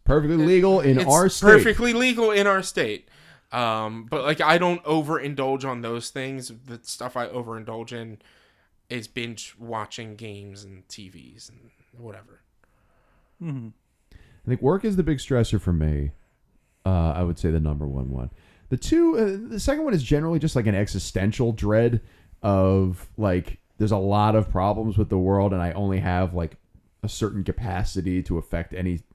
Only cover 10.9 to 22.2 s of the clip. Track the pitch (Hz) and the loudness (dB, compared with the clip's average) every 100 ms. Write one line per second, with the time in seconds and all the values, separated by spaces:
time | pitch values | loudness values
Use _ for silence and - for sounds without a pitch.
10.9 | - 92 85 62 110 - - 113 _ _ | -20 -20 -20 -20 -20 -20 -20 -20 _ _
11.9 | 120 117 104 107 _ _ _ _ _ _ | -20 -20 -20 -20 _ _ _ _ _ _
12.9 | _ _ _ _ - 170 135 113 - _ | _ _ _ _ -14 -12 -10 -12 -20 _
13.9 | _ _ - - _ - 127 131 196 220 | _ _ -20 -20 _ -6 0 0 2 0
14.9 | 185 156 139 - 127 113 107 90 82 78 | 0 0 -2 0 0 2 0 0 0 0
15.9 | 73 71 - _ _ _ _ _ _ 95 | 0 -4 -8 _ _ _ _ _ _ 0
16.9 | 90 82 80 87 82 85 80 78 73 73 | 2 2 0 -2 -2 -2 0 0 -2 -4
17.9 | 67 65 65 62 - _ _ - 131 - | -6 -6 -6 -8 -12 _ _ -8 -6 0
18.9 | 330 330 285 208 196 240 214 247 294 311 | 2 2 2 0 -2 -8 -4 -2 -2 0
19.9 | 180 113 147 165 165 156 127 110 98 104 | -2 0 0 0 -2 0 0 0 0 -2
20.9 | 95 - 98 98 - 117 110 104 107 120 | -4 -6 -2 -2 0 -2 -2 0 2 2
21.9 | 117 - _ | 0 -4 _